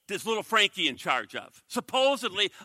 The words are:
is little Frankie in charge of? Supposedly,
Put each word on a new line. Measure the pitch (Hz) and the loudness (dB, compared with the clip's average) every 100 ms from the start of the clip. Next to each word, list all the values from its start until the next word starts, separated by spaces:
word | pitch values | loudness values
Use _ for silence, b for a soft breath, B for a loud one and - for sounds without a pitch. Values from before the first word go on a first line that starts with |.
| - | -10
is | 180 | -6
little | 180 220 | -2 -2
Frankie | - 220 202 190 151 | 2 4 4 2 -2
in | 117 | -2
charge | 165 127 104 | 0 -2 -2
of? | 117 92 - _ | -10 -12 -18 _
Supposedly, | 240 - 262 269 269 233 190 196 B | -8 -2 2 2 2 -2 -2 -2 B